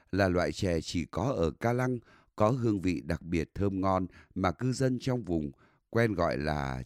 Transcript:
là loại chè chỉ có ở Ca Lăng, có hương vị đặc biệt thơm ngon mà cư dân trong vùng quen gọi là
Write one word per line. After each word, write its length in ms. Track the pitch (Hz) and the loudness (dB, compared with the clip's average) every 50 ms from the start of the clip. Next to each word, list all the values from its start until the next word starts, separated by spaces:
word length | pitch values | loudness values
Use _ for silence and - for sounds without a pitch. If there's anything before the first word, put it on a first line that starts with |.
| _ _ | _ _
là 160 | - 92 101 92 | 0 2 2 4
loại 240 | 87 87 85 76 | 4 2 2 0
chè 300 | 76 - - 95 85 82 | 0 -2 0 0 0 0
chỉ 240 | 73 - - 90 76 | -2 -2 -2 -2 -2
có 180 | - - - 95 | -2 -2 -2 -2
ở 280 | 139 131 101 82 80 | -2 0 2 0 0
Ca 220 | - - - 117 123 | 0 0 0 0 0
Lăng, 260 | 123 127 127 127 120 - - - - _ _ _ | 0 0 -2 -2 -4 -8 -12 -20 -20 _ _ _
có 140 | - 107 107 | 2 2 2
hương 320 | 135 131 117 117 104 101 | 4 2 2 2 2 2
vị 200 | 82 92 87 62 62 | 2 0 0 0 -2
đặc 160 | 76 85 78 | -4 -4 -4
biệt 280 | 85 82 87 82 76 - - | -4 -2 -2 -2 -2 -2 -2
thơm 280 | - 98 101 98 95 | -2 -2 0 0 0
ngon 260 | 92 95 95 92 92 87 - - - - - | 0 2 2 0 0 -2 -6 -14 -20 -12 -4
mà 160 | 95 95 90 | -2 -2 -2
cư 220 | 87 - 123 127 127 | -2 -2 -2 -2 0
dân 260 | 104 131 131 127 120 | 0 0 0 0 -2
trong 240 | - 131 127 127 110 | -2 -2 -2 -2 -2
vùng 280 | 85 87 82 76 69 69 _ _ _ _ _ _ _ | 0 0 0 0 -2 -6 _ _ _ _ _ _ _
quen 240 | - 113 117 113 104 | 0 2 2 2 2
gọi 240 | 85 85 80 62 64 | 0 0 0 0 0
là 460 | 73 76 76 73 69 67 65 64 62 | 0 0 0 0 -2 -2 -4 -6 -8